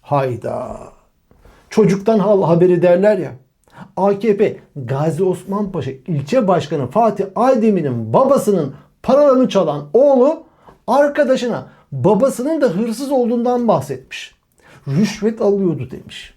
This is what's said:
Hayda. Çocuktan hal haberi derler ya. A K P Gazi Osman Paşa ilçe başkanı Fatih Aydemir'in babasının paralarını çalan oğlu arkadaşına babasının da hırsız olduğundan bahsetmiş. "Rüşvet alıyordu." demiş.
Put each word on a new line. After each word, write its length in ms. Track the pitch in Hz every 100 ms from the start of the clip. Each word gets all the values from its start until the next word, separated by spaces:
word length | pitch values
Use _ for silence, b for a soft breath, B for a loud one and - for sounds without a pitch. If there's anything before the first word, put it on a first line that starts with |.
Hayda. 760 | - 143 135 110 117 - 110 110 - - _ _ _ b b b b
Çocuktan 500 | - 196 196 220 220
hal 240 | 190 202
haberi 380 | 160 165 180 180
derler 360 | 175 175 202 214
ya. 140 | 135 123 _ _ _ B B -
A 220 | 196 196
K 180 | 220 202
P 200 | 208 - _ -
Gazi 480 | 117 135 160 147
Osman 480 | 185 175 196 196 208
Paşa 200 | 170 135
ilçe 560 | 131 - 151 - 262 196
başkanı 400 | 175 143 165 -
Fatih 380 | 208 226 202 196 -
Aydemir'in 760 | 247 262 220 196 147 120 110
babasının 640 | 156 262 277 - 190 139 B B _
paralarını 460 | - 262 294 262 254
çalan 400 | 196 160 143 143
oğlu 500 | 226 285 269 262 320 b b b b -
arkadaşına 800 | 254 294 294 277 262 240 160 - b b
babasının 680 | 135 135 202 269 - 254 320
da 60 | 262
hırsız 440 | 175 233 226 269
olduğundan 560 | 277 233 240 240 247 240
bahsetmiş. 680 | 170 139 127 - - - _ _ _ b b -
"Rüşvet 540 | 139 202 - 208 226
alıyordu." 460 | 214 202 190 143 123
demiş. 420 | - - - -